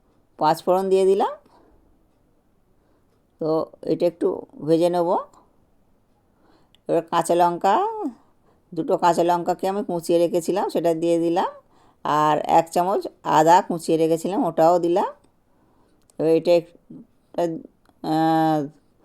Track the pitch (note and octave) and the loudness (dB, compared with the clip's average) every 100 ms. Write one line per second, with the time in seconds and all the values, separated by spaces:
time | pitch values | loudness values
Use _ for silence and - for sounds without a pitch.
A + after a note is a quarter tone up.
0 | _ _ _ - D3+ D#3+ - F3+ F#3+ F#3+ | _ _ _ -2 0 0 0 0 2 2
1 | F#3+ G3 D4+ D5+ _ _ _ _ _ _ | 4 2 0 -6 _ _ _ _ _ _
2 | _ _ _ _ _ _ _ _ _ _ | _ _ _ _ _ _ _ _ _ _
3 | _ _ _ - D#3 D#3+ - - - E3 | _ _ _ -8 -4 -2 -4 -8 -6 -2
4 | F3 E3+ - - - - C#3+ D#3+ F3 F3 | -2 -2 -4 -4 -10 -8 0 2 2 0
5 | E3+ A#3 C#5+ _ _ _ _ _ _ _ | 0 -2 -4 _ _ _ _ _ _ _
6 | _ _ _ _ _ _ _ _ - D#3+ | _ _ _ _ _ _ _ _ -4 -4
7 | D#3+ E3+ E3 E3+ F3 E3+ G3 A3+ G#4 A4 | -2 -2 0 2 2 0 0 0 0 -6
8 | D#4+ A3+ _ _ _ _ _ E3 E3 F3+ | -10 -12 _ _ _ _ _ -8 -4 0
9 | F3 F3 E3+ F3 E3+ F3+ F#3 G3 - F3 | 0 2 0 0 -2 -4 -4 -4 -6 -6
10 | D#3+ E3+ E3+ F3 E3 F3+ D4+ F#3 E3 E3 | 0 0 2 -2 -2 -4 -2 -2 -2 -2
11 | E3+ E3+ E3+ E3+ A4+ C#5+ _ _ _ _ | 0 0 0 -2 -2 -6 _ _ _ _
12 | - D3+ D3+ D3+ - E3 E3 F3+ F3 C#4 | -4 0 2 0 2 2 2 -2 -2 -2
13 | - _ E3 D3+ D#3 F3+ - F3 - D#3+ | -6 _ 0 2 6 4 2 -6 -2 0
14 | D#3+ E3 E3+ G#3 E3+ D#3+ D#3+ F3 E3+ F3+ | 0 0 -4 -4 -2 2 2 4 0 0
15 | A4+ - _ _ _ _ _ _ _ _ | -2 -6 _ _ _ _ _ _ _ _
16 | _ - D#3 E3 E3 F3 E3 _ - - | _ -4 0 0 2 0 0 _ -20 -20
17 | - _ _ - E3+ D#3+ - _ _ _ | -20 _ _ -6 -4 -6 -14 _ _ _
18 | D#3+ D#3 D#3+ D#3+ D#3+ D#3 C#3+ - _ _ | -4 0 2 2 2 0 -4 -10 _ _